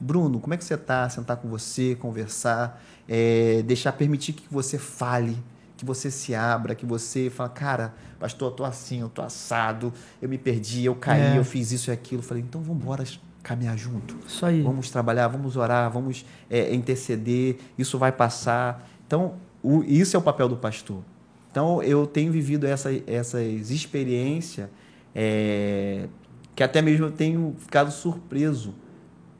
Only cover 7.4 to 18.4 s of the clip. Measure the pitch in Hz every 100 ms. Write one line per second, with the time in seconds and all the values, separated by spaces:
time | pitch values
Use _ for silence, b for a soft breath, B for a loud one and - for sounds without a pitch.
7.4 | 123 - 143 127 113 B B B 117 -
8.4 | 127 127 135 123 - 123 117 - 123 -
9.4 | - 117 110 110 120 120 B B 127 131
10.4 | 131 113 107 120 123 123 139 131 143 127
11.4 | 127 135 113 123 123 120 - 123 117 120
12.4 | 120 160 160 165 127 135 131 - - -
13.4 | - 120 120 110 120 117 - - - -
14.4 | 175 165 139 131 127 127 113 113 120 131
15.4 | 139 127 117 120 120 117 131 123 B B
16.4 | B 120 107 123 120 127 - 113 110 123
17.4 | 131 123 B - 131 131 131 131 120 -